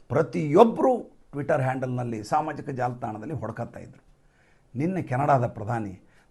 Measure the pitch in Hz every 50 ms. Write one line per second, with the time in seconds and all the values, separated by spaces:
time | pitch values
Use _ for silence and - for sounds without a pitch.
0 | - - 120 143 160 - - 175 156 143 143 190 233 226 - - 294 262 247 220
1 | - - - - - _ - 143 143 151 156 139 127 131 131 131 131 127 123 123
2 | 123 117 113 107 101 - - 151 156 156 147 - - - 135 123 123 123 123 123
3 | 123 113 107 104 110 110 160 107 113 110 110 - 113 - - 92 92 - - -
4 | _ _ _ _ _ _ _ _ _ _ _ _ _ _ - 117 147 180 190 170
5 | 127 - 127 127 143 147 143 127 120 113 - 104 104 107 120 113 107 95 90 -
6 | - _ _ _ _ _